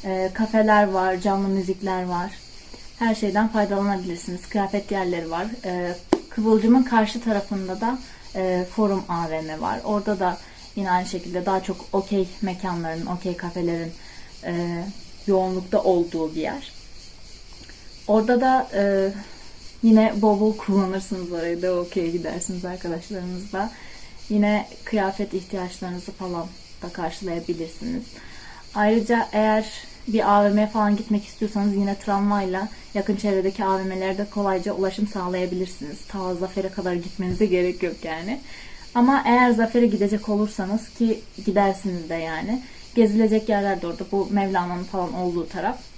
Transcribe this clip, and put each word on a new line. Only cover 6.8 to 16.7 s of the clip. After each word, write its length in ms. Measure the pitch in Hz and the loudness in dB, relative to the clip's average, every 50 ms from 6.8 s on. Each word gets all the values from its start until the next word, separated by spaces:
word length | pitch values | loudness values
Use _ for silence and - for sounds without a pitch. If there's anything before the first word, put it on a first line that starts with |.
| 254 | 6
karşı 380 | - 233 226 214 208 - 233 | 4 4 4 4 2 -2 -4
tarafında 600 | 233 226 214 202 202 - 202 196 190 185 185 202 | -2 0 0 0 -2 -2 -6 -4 -4 -4 -4 -2
da, 180 | 226 226 262 254 - - - - - - - | -2 -2 -2 -4 -8 -14 -18 -18 -18 -10 -4
e, 300 | 196 190 185 185 180 185 180 - | -2 0 0 0 0 -2 -2 0
Forum 280 | - 214 202 196 185 180 - | 0 2 2 2 -2 -2 -4
A 200 | 175 170 170 160 | -4 -4 -2 -4
V 120 | 160 160 | -4 -4
M 200 | 160 156 156 156 | -4 -6 -6 -4
var. 180 | - 90 101 - - | -4 -4 -4 -4 -2
Orada 360 | - 214 208 202 214 208 190 | -2 -2 0 0 0 0 0
da 180 | 190 180 165 - - - - - - - - | 0 -2 -2 -4 -12 -18 -20 -20 -20 -10 -6
yine 160 | 208 196 185 | -4 0 2
aynı 160 | 180 180 185 | 2 2 0
şekilde 380 | - - 175 - 175 180 180 180 | -2 -6 -8 -8 -4 -6 -2 0
daha 180 | 202 190 190 190 | 2 0 0 0
çok 220 | - 185 - - - - | -4 -6 -8 -6 -2 -2
okey 340 | 196 190 - 208 196 185 180 - - | -2 0 2 0 0 0 -2 -4 -4
mekanların, 640 | - 196 180 180 - 185 175 170 170 160 165 165 170 | -4 -4 -4 -4 -4 -4 -4 -2 -4 -4 -4 -6 -4
okey 320 | - - 175 - 185 175 | -6 -6 -4 -4 -6 -4
kafelerin, 540 | 175 185 175 175 185 175 170 170 170 165 165 170 - - - - - - - - - - | -4 -6 -6 -4 -2 -2 -2 -2 -2 -4 -8 -10 -14 -16 -16 -16 -16 -16 -16 -16 -12 -8
e, 400 | 175 170 170 175 175 175 170 180 202 - - - - - - - | -4 -4 -2 -2 -2 -4 -6 -6 -8 -10 -12 -16 -16 -16 -6 0
yoğunlukta 560 | 202 196 185 185 185 185 185 185 - - 202 - | 2 2 2 2 0 -2 -4 -4 0 0 2 4
olduğu 520 | 185 185 175 170 170 - 165 160 156 160 | 4 4 4 2 0 -2 -4 -4 -4 -4
bir 60 | 160 | -4
yer. 300 | 151 - - 285 - - | -4 -4 -6 -8 -12 -14